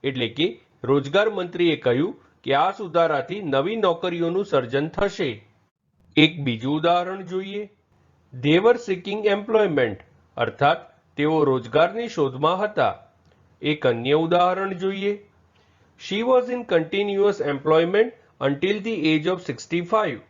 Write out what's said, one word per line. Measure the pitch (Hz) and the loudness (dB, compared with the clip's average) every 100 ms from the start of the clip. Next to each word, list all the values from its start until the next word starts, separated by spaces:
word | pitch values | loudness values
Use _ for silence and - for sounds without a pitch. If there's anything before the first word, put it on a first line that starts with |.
એટલે | - 127 117 | -4 -4 -4
કે | 113 170 226 _ _ | -2 -4 -4 _ _
રોજગાર | 120 143 139 175 220 | 0 0 2 0 2
મંત્રીએ | 202 175 175 170 147 | 0 -6 0 0 2
કહ્યું | 131 123 175 - _ _ | 0 0 0 -4 _ _
કે | - | -2
આ | 139 170 | 2 2
સુધારાથી | 196 202 165 165 156 170 196 | -2 -2 2 2 2 -2 -6
નવી | 180 135 156 226 | -2 0 0 0
નોકરીઓનું | 202 170 180 175 170 180 202 | 0 0 -2 -2 -2 -2 0
સર્જન | 143 123 135 156 | 0 0 -2 -2
થશે. | - 202 - 160 107 - _ _ _ _ _ _ - | -2 -2 -2 -6 -6 -16 _ _ _ _ _ _ 2
એક | 156 165 | 4 2
બીજું | 139 113 123 151 | -4 -4 -2 -2
ઉદાહરણ | 165 175 175 190 | 2 0 0 -8
જોઈએ. | 180 185 196 202 208 _ _ _ _ _ _ | -8 -8 -6 -10 -12 _ _ _ _ _ _
They | 131 135 165 | -6 2 4
were | 214 233 - | 6 2 0
seeking | 185 196 202 | -6 -4 -2
employment, | 208 202 208 220 208 143 120 101 - _ _ - | 0 0 0 2 2 2 0 -2 -14 _ _ -4
અર્થાત | 117 - 143 170 - _ _ - | -4 2 2 2 -4 _ _ -2
તેઓ | 147 160 | 0 2
રોજગારની | 143 131 113 143 170 208 233 | 2 0 0 2 2 0 -6
શોધમાં | - 139 127 151 185 | -2 -2 0 0 0
હતા. | 208 208 120 - - _ _ _ _ _ | -2 0 -2 -2 -16 _ _ _ _ _
એક | 139 151 131 | -4 0 0
અન્ય | 117 120 | 0 0
ઉદાહરણ | 151 165 175 180 185 196 | 0 2 2 2 0 -4
જોઈએ. | 185 190 196 202 202 - _ _ _ _ _ _ _ | -4 -4 -4 -4 -6 -10 _ _ _ _ _ _ _
She | - 196 | -6 -4
was | 240 254 247 | 2 2 2
in | 247 233 | -6 0
continuous | 170 165 196 202 196 208 202 143 | 0 0 -2 -2 2 2 2 -2
employment | 143 143 156 170 202 233 - _ _ | -2 2 4 4 2 2 -2 _ _
until | 135 139 180 208 202 | -2 0 0 0 -2
the | 214 156 | -2 2
age | 156 156 | 2 0
of | 185 | -4
sixty-five. | 180 127 - 170 175 220 208 117 - | -6 -10 -4 -4 0 0 0 -4 -14